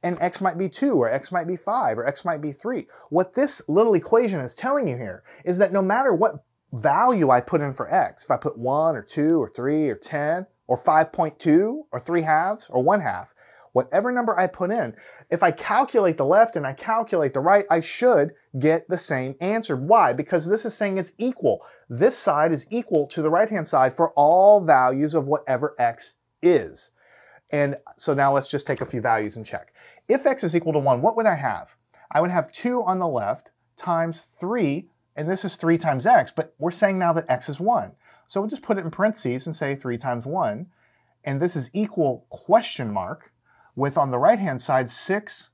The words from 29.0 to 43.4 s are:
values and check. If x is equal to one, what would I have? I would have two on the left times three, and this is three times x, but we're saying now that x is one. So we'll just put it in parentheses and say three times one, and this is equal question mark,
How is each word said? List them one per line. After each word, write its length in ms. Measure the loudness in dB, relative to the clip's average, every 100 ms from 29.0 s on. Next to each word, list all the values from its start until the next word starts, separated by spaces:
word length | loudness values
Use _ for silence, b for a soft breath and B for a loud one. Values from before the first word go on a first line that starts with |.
values 360 | 0 0 -2 -8
and 80 | -10
check. 280 | -12 -14 b b b _
If 180 | 0 2
x 180 | 0
is 120 | 0 0
equal 180 | 0
to 60 | 0
one, 220 | 2 2
what 140 | 2 2
would 80 | 0
I 100 | 0
have? 400 | -4 -6 -10 _ _ b b
I 120 | 0
would 100 | 0
have 200 | 0 -2
two 300 | -4 -2 -2
on 160 | -2 -2
the 80 | -2
left 440 | -2 -4 -6 -8 _ _ -14
times 460 | -4 -2 -2 -6
three, 640 | -12 -10 -6 -2 -2 -2 -8 _ _ -10
and 140 | -6
this 140 | -4
is 120 | -4 -4
three 200 | 0 0
times 300 | 0 -2 4
x, 240 | 2 2
but 240 | -6 -8 _
we're 140 | -6
saying 260 | -2 0 0
now 160 | 0
that 160 | 0 0
x 200 | -4 -4
is 100 | -6
one. 320 | -2 -2 -4 _ b b b
So 120 | -6
we'll 100 | -6
just 140 | -8
put 140 | -4 -4
it 80 | -4
in 60 |
parentheses 540 | -2 -2 0 -4 -4 -6
and 100 | -6
say 200 | -4 -4
three 220 | -6 -6
times 280 | -4 -6 -6
one, 420 | -2 -2 -4 -10 _ _ _ _ _ -6
and 160 | -2
this 140 | -2 -2
is 140 | -6
equal 520 | -4 -4 0 -2 -2 _
question 600 | -20 2 2 2 -8 -6
mark, 420 | -6 -6 -10 _ _